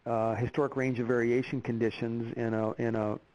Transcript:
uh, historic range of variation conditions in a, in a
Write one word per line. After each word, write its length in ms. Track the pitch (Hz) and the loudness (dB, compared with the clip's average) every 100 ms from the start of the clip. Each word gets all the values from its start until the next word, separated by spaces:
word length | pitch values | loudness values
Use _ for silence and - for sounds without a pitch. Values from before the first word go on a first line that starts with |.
| 120 | -2
uh, 260 | 113 113 110 | 0 2 0
historic 400 | 120 - 139 131 | 0 0 0 0
range 240 | 131 120 | 0 0
of 60 | 120 | 2
variation 560 | 123 117 123 127 135 | 2 4 2 0 -4
conditions 720 | - 113 113 - 117 117 113 - | -2 0 0 0 -4 -4 -4 -2
in 200 | 113 110 | -2 0
a, 160 | 110 | 0
in 220 | - 117 113 | 0 -2 0
a 240 | 107 - _ | -2 -4 _